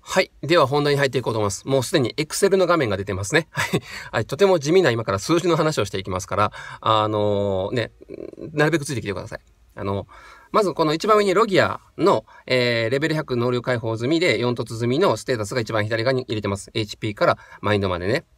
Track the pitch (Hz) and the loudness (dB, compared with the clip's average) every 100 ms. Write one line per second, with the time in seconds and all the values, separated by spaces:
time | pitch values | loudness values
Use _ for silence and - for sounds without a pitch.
0 | - 190 - _ 139 170 131 147 147 139 | 0 0 0 _ 2 4 4 4 2 2
1 | 139 131 123 113 104 - - 135 120 170 | 2 0 -2 0 -2 -2 0 0 2 2
2 | 117 - 151 - 196 190 175 170 120 95 | 2 -2 -6 0 2 4 4 2 2 -2
3 | 101 95 101 151 165 - - - - - | -4 -6 0 -2 -2 -6 -2 -2 -4 -16
4 | - 117 113 139 196 180 139 185 160 117 | -6 -4 -4 2 4 4 4 4 4 2
5 | 113 98 - 165 180 160 156 151 104 98 | -2 -4 0 0 2 2 0 0 -4 -6
6 | 98 92 - 98 104 - - - - 110 | -6 -6 -4 0 0 -2 -18 -6 0 2
7 | 107 107 104 101 101 95 95 120 113 _ | 2 0 0 0 0 -2 -2 -4 -6 _
8 | - - 50 - - 156 151 160 139 120 | -20 -16 -16 -14 -10 0 0 0 -2 -6
9 | 101 92 107 - _ _ _ - 98 98 | -6 -8 -10 -16 _ _ _ -8 -4 -4
10 | - - - - - 196 196 147 156 160 | -6 -18 -20 -20 -2 0 0 0 0 0
11 | 208 214 202 180 233 175 101 107 _ - | 4 4 4 2 4 4 2 -2 _ 0
12 | 202 127 - - - 127 120 117 117 135 | 2 2 -2 -20 -2 0 2 0 0 0
13 | 156 156 - 123 120 123 120 123 113 113 | 0 -2 -2 -2 0 0 -2 -2 -2 -4
14 | 120 165 170 110 120 117 - 113 120 135 | 0 0 2 2 0 -2 -6 -4 -2 2
15 | 190 113 - 120 101 131 110 110 104 113 | 2 0 -2 -4 -2 -4 -2 -2 -2 -2
16 | 117 131 123 110 104 98 - 110 110 - | 0 -2 -4 -4 -4 -6 -6 -6 -6 -6
17 | 110 101 165 101 - - 101 104 98 87 | -8 0 0 0 -6 -8 -2 0 0 -2
18 | 92 143 - | -2 -4 -6